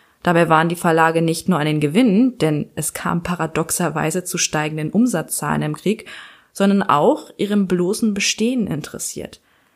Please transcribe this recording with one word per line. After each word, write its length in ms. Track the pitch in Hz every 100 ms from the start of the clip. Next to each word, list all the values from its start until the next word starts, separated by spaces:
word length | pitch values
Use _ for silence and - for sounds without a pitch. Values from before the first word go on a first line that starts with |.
| _ _
Dabei 260 | - 170 165
waren 200 | 160 165
die 80 | 170
Verlage 460 | 175 160 165 165
nicht 260 | 165 - -
nur 100 | 165
an 80 | 151
den 140 | 151
Gewinnen, 580 | 147 175 254 190 254 247
denn 320 | 156 147 - -
es 180 | 156
kam 300 | - 170 170
paradoxerweise 1000 | 175 180 160 160 165 - 170 151 156 180
zu 160 | 180 175
steigenden 520 | - 156 151 156 151
Umsatzzahlen 720 | 190 247 170 151 - 147 147
im 120 | 151
Krieg, 320 | 151 180 214 - - - - _
sondern 320 | - 196 202
auch 460 | - 147 180 302 - -
ihrem 300 | 202 208 190
bloßen 480 | 180 175 220 220
Bestehen 540 | 202 190 - 220 254 -
interessiert. 720 | 147 - - - - - - _ _ _